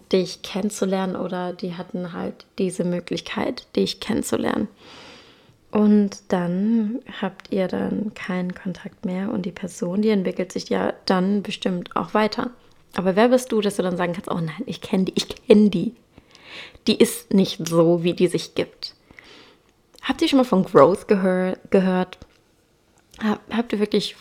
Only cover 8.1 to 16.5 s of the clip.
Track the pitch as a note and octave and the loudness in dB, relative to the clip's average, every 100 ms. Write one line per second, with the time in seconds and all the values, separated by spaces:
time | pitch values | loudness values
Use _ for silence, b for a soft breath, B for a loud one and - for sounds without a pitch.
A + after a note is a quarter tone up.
8.1 | - - F#3 F3+ F3+ F#3+ E3+ G3 - F#3 | -8 -6 -4 -4 -6 -8 -10 -12 -10 -6
9.1 | F3+ G3 G#3 F3+ - F3+ - F3 F#3+ G#3+ | -4 -4 -4 -6 -8 -12 -8 -4 0 2
10.1 | G3+ F#3 F3+ F#3 - - F#3 - - - | 2 0 -4 -6 -6 -4 -2 -2 -4 -2
11.1 | F#3+ F#3 G#3 F#3+ - G3 F3+ - - E3+ | 0 2 0 -2 -6 -4 -4 -4 -4 -2
12.1 | G#3 G#3+ - B3 - b b _ - F#3 | 0 0 -2 -8 -8 b b _ -4 0
13.1 | F#3+ A#3+ B3+ B3+ A3 G3+ G3+ F#3 F3+ F3 | 4 4 4 2 0 0 -2 -2 -2 -2
14.1 | F3 - F3+ E3 D3+ - F3 - G3 F#3 | -4 -4 -4 -4 -6 -10 -10 -2 0 0
15.1 | - - - - G#3 G#3 F3+ A3 - _ | -2 -6 -6 4 6 6 2 -4 -8 _
16.1 | B B B B | B B B B